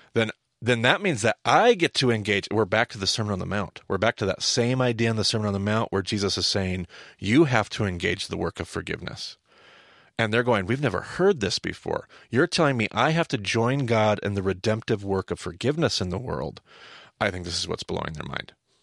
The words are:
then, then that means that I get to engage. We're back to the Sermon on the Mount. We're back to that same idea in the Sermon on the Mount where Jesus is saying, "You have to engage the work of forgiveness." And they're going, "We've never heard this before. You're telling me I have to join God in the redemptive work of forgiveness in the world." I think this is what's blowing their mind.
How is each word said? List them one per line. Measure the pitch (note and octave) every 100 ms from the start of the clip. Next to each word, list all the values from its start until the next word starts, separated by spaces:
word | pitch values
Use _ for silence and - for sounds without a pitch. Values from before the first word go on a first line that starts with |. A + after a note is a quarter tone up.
| -
then, | A#2 A2 - _ -
then | A2 A#2+
that | A#2+ E3
means | G3 B2+
that | G#2+ -
I | A#2 C#3+ A3+
get | A3+ E3
to | - C3
engage. | A2+ G2+ G2+ -
We're | G#2 G2+
back | G#2+ A#2
to | G#2
the | F#2+
Sermon | - G#2+
on | G2
the | F#2
Mount. | G2 F#2+ - -
We're | G2
back | G#2+ -
to | G2
that | -
same | - - A#2+ B2+
idea | B2+ A2+ A2+
in | A2
the |
Sermon | G2+ A2+ G#2+
on |
the | G2
Mount | G2+ A2 -
where | G2
Jesus | G2 G#2+ G2 F#2
is | F2+
saying, | G#2 F#2+ F#2 F2+ - - -
"You | G2 B2
have | D#3+ B2 G2+
to | - G#2
engage | F2 F#2 F#2 -
the | F2+
work | E2+ -
of | E2+
forgiveness." | F2 F2 - - - - - _ _ - - - _ _ -
And | A2
they're | A2+
going, | B2 A2
"We've | F#2 C3
never | C#3+ F2+
heard | - - F#3 F3
this | F#2+ -
before. | F2 E2 - D#2 - - -
You're | A2+ E3
telling | - D3+ B2+
me | G#2+
I | G#2+ C3+
have | D#3+ D#3+
to | A#2+
join | G2 A#2 A2+ C#3
God | B2 A2+ G#2+ G#2
in | G2+
the | G2+
redemptive | F#2+ F#2 A2 A2 - A2
work | G2 F#2+ -
of | F2
forgiveness | - E2 A#2+ D#3 C3+ -
in | F#2
the | F2+
world." | B2 D#2 C2+ - _ - - - - -
I | G#2
think | F2+
this | F2 F2
is | F2
what's | E2+
blowing | - F2+ -
their | D#2 -
mind. | - - - _ _